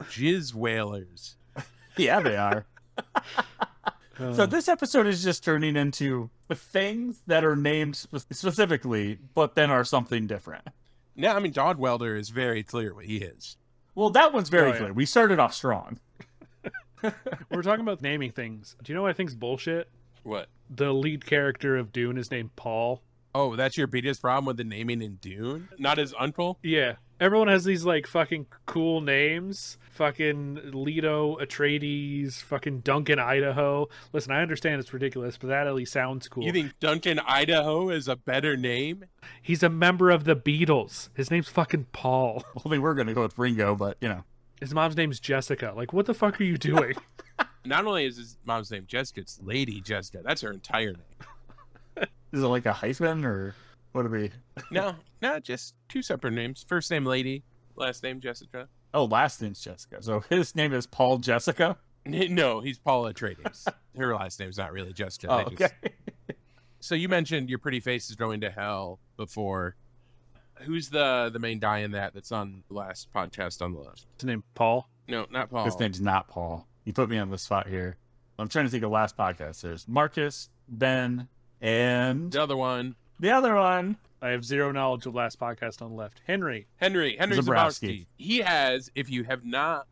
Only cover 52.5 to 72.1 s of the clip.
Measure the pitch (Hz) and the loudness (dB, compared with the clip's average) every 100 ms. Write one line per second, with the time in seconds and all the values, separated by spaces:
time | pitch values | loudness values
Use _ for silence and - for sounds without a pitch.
52.5 | 123 120 104 113 135 165 160 135 98 98 | 2 0 -2 -4 0 0 0 -2 -2 -6
53.5 | - - - _ 127 117 110 104 123 - | -10 -20 -20 _ -4 -2 -2 -4 -8 -18
54.5 | - - 175 196 165 - _ 247 302 - | -20 -6 -2 -2 -6 -16 _ -2 -2 -6
55.5 | - - - - 269 - 139 127 117 120 | -8 -10 -18 -10 -8 -4 -4 -2 -2 -4
56.5 | 131 - 175 - 156 131 127 131 135 - | -8 -4 -4 0 -2 0 0 -2 -6 -12
57.5 | _ _ - 131 123 131 131 123 120 - | _ _ -6 -6 -4 -8 -8 -10 -10 -14
58.5 | 127 127 _ _ 151 117 110 143 - 107 | -16 -16 _ _ 0 4 4 2 0 -8
59.5 | - - 90 - - 110 107 - 180 160 | -8 -14 -16 -16 -12 -4 -4 0 0 2
60.5 | 160 151 127 - - 127 127 123 117 - | 0 0 0 -4 2 4 4 2 2 0
61.5 | - 170 185 _ _ 143 160 180 180 135 | 2 2 0 _ _ -6 -2 0 2 2
62.5 | 110 135 123 147 127 113 98 107 - - | 2 -4 -4 0 2 0 -4 -6 -6 -10
63.5 | - - - _ 127 127 107 95 - 95 | -6 -8 -8 _ -4 -2 -2 -4 -8 -8
64.5 | 98 87 95 92 90 95 - 85 120 101 | -6 -8 -8 -10 -8 -8 -8 0 0 0
65.5 | 92 185 - - - - - - - _ | 0 0 0 -10 -10 -16 -16 -16 -16 _
66.5 | _ _ _ - 170 180 180 156 160 127 | _ _ _ -4 -2 2 2 2 -2 -2
67.5 | 127 147 123 127 123 - 107 113 107 104 | -4 -4 -4 -2 -4 -6 -4 -4 -2 -4
68.5 | 101 104 98 92 92 _ - 104 110 101 | -4 -4 -4 -8 -12 _ -14 -12 -6 -4
69.5 | 95 90 - - _ _ - _ - _ | -4 -6 -8 -20 _ _ -20 _ -20 _
70.5 | - 135 165 135 147 139 127 117 113 117 | -14 -8 -6 -4 0 2 2 0 -2 -4
71.5 | 110 107 104 104 101 98 | 0 0 0 -2 -4 -6